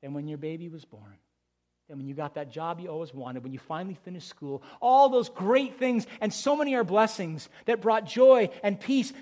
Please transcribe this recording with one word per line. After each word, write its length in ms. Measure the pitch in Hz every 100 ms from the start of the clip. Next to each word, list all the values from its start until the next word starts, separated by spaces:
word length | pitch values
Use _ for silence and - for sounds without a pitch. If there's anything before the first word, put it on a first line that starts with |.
than 140 | 139
when 120 | 143 151
your 120 | 147
baby 320 | 156 165 170
was 160 | 160 -
born, 320 | 107 101 98 _ _ _ _ _ _ _
than 100 | 139
when 80 | 135
you 80 |
got 220 | 139 147 151
that 140 | 143
job 300 | 147 165 170
you 80 | 180
always 240 | 156 156
wanted, 300 | 131 127 127
when 100 | 127
you 60 | 131
finally 400 | - 160 190 180
finished 260 | - 180 -
school, 340 | - 143 139 - -
all 300 | 247 262 277
those 180 | 254 -
great 500 | - 190 262 262 -
things, 280 | 254 233 - -
and 100 | 214
so 240 | - 277 294
many 180 | 285
are 100 | 262
blessings 680 | 185 202 220 - 170 156 - - -
that 160 | 233
brought 240 | 214 220 185
joy 420 | 233 262 254 202 -
and 180 | 208 202
peace 320 | - 269 - -